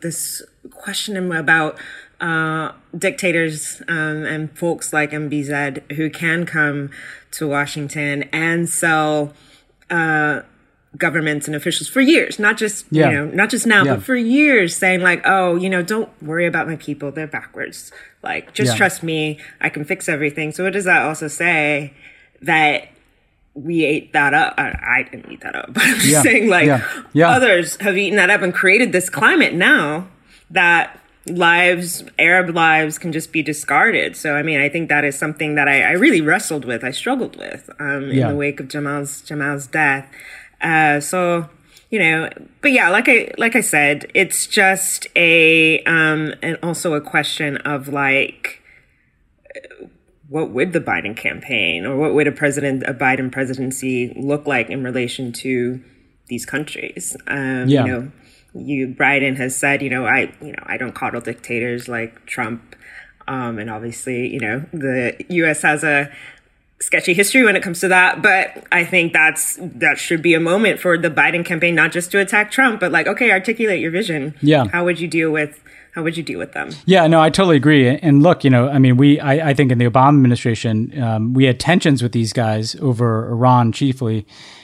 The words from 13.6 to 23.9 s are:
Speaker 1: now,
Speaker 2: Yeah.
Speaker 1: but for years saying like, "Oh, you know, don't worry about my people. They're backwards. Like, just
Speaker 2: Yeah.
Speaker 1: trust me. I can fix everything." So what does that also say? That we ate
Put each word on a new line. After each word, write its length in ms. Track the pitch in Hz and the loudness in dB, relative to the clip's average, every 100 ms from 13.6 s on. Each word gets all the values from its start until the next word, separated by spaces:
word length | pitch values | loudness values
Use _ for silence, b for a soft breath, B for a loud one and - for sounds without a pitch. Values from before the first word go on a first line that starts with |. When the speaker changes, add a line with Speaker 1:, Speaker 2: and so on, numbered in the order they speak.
| 233 | 2
Speaker 1:
now, 160 | 208 | 4
Speaker 2:
Yeah. 120 | 143 117 | 4 2
Speaker 1:
but 80 | |
for 120 | 160 254 | -2 -2
years 600 | 226 269 302 240 175 - | 2 4 4 4 2 0
saying 260 | 185 185 | 0 2
like, 200 | 180 170 - | 2 2 2
"Oh, 300 | 190 180 170 | 2 2 0
you 140 | 190 | 0
know, 140 | 180 | -2
don't 260 | 175 220 - - | -2 -4 -6 -10
worry 240 | 151 165 170 | -8 -2 -2
about 200 | 160 160 | -2 -6
my 80 | 151 | -8
people. 340 | - 143 143 | -10 -10 -8
They're 160 | 156 151 | -10 -10
backwards. 640 | 120 - - - - - B B B | -12 -14 -14 -14 -14 -20 B B B
Like, 300 | - 80 - | -10 -8 -8
just 180 | - 127 | -2 0
Speaker 2:
Yeah. 60 | 113 | 2
Speaker 1:
trust 260 | 190 - | 0 -2
me. 340 | 165 160 151 147 B B | -6 -4 -4 -6 B B
I 80 | - | -6
can 160 | 147 147 | -6 -8
fix 240 | 185 - | -6 -4
everything." 420 | 147 147 151 156 | -4 -4 -4 -8
So 100 | 151 | -6
what 100 | 190 | -4
does 120 | 196 185 | -2 2
that 180 | 160 | 2
also 240 | 135 156 156 | 0 -4 -8
say? 680 | - 175 160 147 147 143 - b b b _ | -4 -2 0 0 -2 -6 -16 b b b _
That 460 | - 156 151 139 - _ _ _ _ _ _ | 0 2 2 0 -6 _ _ _ _ _ _
we 300 | 135 151 170 | -14 -4 0
ate 300 | 147 | 0